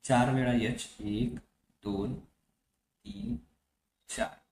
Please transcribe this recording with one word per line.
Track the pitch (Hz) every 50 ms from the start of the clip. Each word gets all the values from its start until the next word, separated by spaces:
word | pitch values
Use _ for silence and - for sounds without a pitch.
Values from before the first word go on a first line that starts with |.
| -
चार | - 131 120 123 127 131
वेळा | 131 127 123 120 117
एच, | 110 113 120 - - - - -
एक, | 104 104 104 107 120 - - - - _ _ _ _ _ _ _
दोन, | - 104 101 98 101 123 131
तीन, | - - _ _ _ _ _ _ _ _ _ _ _ _ _ _ _ _ 202 202 202 202 233 240 233 - _ _ _ _ _ _ _ _ _ _ _ _ -
चार. | - - 107 - - - _ _